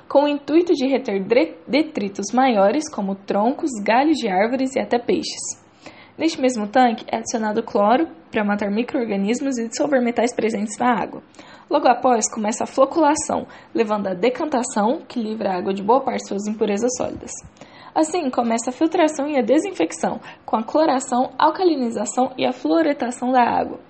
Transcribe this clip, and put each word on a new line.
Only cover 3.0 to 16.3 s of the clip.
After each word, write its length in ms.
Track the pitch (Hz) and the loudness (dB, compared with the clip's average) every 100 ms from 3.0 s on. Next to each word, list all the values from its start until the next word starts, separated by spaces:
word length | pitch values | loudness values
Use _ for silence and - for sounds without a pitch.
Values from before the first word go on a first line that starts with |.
| 196 196 | -6 -6
troncos, 560 | - 202 220 294 320 233 | -4 0 0 0 -4 -4
galhos 360 | 202 226 294 285 | 0 2 4 2
de 100 | 233 | 0
árvores 480 | 185 220 254 262 226 | 0 2 0 -2 -2
e 40 | |
até 200 | 208 240 | 0 -2
peixes. 680 | - 175 - - - - _ _ - - - - | 0 -2 -2 -8 -12 -14 _ _ -20 -20 -20 -4
Neste 240 | 320 311 | -2 0
mesmo 260 | 262 247 208 | 0 0 0
tanque 380 | 254 254 226 - | 4 4 2 -4
é 100 | 226 | -8
adicionado 440 | 226 233 220 214 | -4 -4 -2 -2
cloro 460 | 226 214 202 254 330 - - | -2 0 4 4 0 -6 -8
para 120 | - | -2
matar 280 | 208 208 208 | 0 0 0
micro-organismos 840 | 202 247 302 233 196 196 247 277 254 | -2 -2 -4 -2 -2 0 -2 -2 -4
e 100 | 226 | -6
dissolver 340 | - 294 269 | -2 0 2
metais 340 | 240 240 233 247 | 2 0 0 0
presentes 400 | 214 220 214 - | -2 -2 -4 -2
na 140 | 247 | 0
água. 300 | 226 - 69 - - - - - | 0 -2 -10 -18 -20 -20 -20 -2
Logo 180 | 294 285 | 2 4
após, 400 | 240 269 233 220 | 4 4 2 0
começa 300 | - 208 226 | -2 -4 -4
a 40 | 214 | -4
floculação, 800 | - 269 339 302 302 - 202 - - - | 2 2 4 2 2 0 -4 -4 -12 -8
levando 340 | - 220 208 196 | -2 0 0 -2
à 60 | 180 | 0
decantação, 840 | 208 254 311 269 247 - 208 320 - | 0 0 -2 -2 -2 0 0 0 -4
que 140 | - | -6
livra 300 | 214 220 202 | -6 -4 -4
a 60 | 180 | -2
água 160 | 202 | -2
de 100 | 196 | -2
boa 180 | 196 254 | 2 2
parte 220 | 269 208 | 2 -4
de 60 | |
suas 180 | - | -4